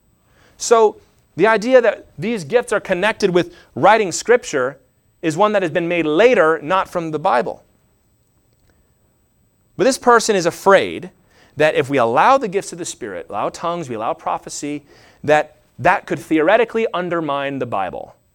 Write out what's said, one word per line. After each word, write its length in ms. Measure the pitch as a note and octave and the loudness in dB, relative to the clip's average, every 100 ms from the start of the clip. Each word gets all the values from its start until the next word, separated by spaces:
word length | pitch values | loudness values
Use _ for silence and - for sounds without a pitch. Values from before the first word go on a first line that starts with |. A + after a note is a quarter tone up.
| _ _ _ _ _ - | _ _ _ _ _ -6
So 400 | - A3+ G#3+ - _ _ _ - | 2 4 4 0 _ _ _ 0
the 120 | G3+ | 2
idea 340 | A3 A3 C4 | 2 4 4
that 260 | A3+ - - - | 4 0 -10 -10
these 240 | F#3+ A#3 | -6 -6
gifts 280 | C#3 A#3 A#3+ | -2 -2 0
are 100 | G#3 | -4
connected 500 | - F3+ G#3 G#3+ G3+ | -2 -2 -2 0 0
with 240 | F3 D#3+ - _ | 0 -2 -8 _
writing 380 | - E3+ A3 G3 | 2 4 4 2
Scripture 680 | D3+ - A3+ - C#3+ B2+ C#3+ _ _ _ _ | -4 0 0 0 -4 -4 -6 _ _ _ _
is 120 | E3 D#3 | -4 0
one 180 | G#3 | 0
that 100 | G#3 | 0
has 80 | F3+ | -2
been 160 | E3+ E3+ | -4 -2
made 180 | F3 D3+ | -4 -2
later, 540 | D#3 A#3 A#3 D#3+ D#3+ | 2 4 4 0 -2
not 280 | D3 F#3+ F3+ | -2 -2 -2
from 200 | F3+ E3 | -6 -6
the 80 | D3+ | -4
Bible. 440 | F3 A#3+ F#3 - _ _ _ _ _ _ _ _ _ _ _ _ _ _ _ _ _ _ _ _ _ - | -2 -2 -4 -10 _ _ _ _ _ _ _ _ _ _ _ _ _ _ _ _ _ _ _ _ _ -2
But 80 | G#3+ | 0
this 120 | C4 | 0
person 380 | - A#3 - G3+ | 2 2 2 0
is 100 | E3 | 0
afraid 640 | - G3 F#3+ G2+ E2+ F3+ _ _ _ _ - | 0 4 4 4 -8 -14 _ _ _ _ -2
that 180 | D#3 D#3+ | 0 0
if 140 | C3 | 0
we 80 | C#3 | 0
allow 400 | A#2 B2+ G3+ C4+ | 2 2 4 2
the 100 | A#3+ | 0
gifts 240 | F#3 F#3 | -6 -8
of 60 | E3+ | -12
the 80 | E3 | -12
Spirit, 420 | - A2+ F2 - | -12 -12 -12 -10
allow 200 | G2+ C#3+ | -6 -6
tongues, 400 | - E3+ F3 C#3+ | -6 -8 -6 -8
we 60 | A2 | -8
allow 180 | A2+ | -6
prophecy, 720 | E3 - E3+ - - D3 D3 _ _ _ _ | -6 -6 -8 -10 -12 -10 -10 _ _ _ _
that 340 | C3+ D3+ D#3 _ _ - | 2 2 2 _ _ -2
that 260 | C3 F#3+ - | 0 0 -2
could 140 | D#3+ | -8
theoretically 680 | - D#3 D3+ G#3+ D3 A3+ A3+ | -2 0 4 4 2 -2 -4
undermine 680 | E3+ F3+ E3+ D#3 C#3 C#3 C#3 | -4 -4 -4 -4 -4 -4 -6
the 60 | B2 | -6
Bible. 500 | A2 F#2 C#2 - _ _ | -4 -4 -8 -16 _ _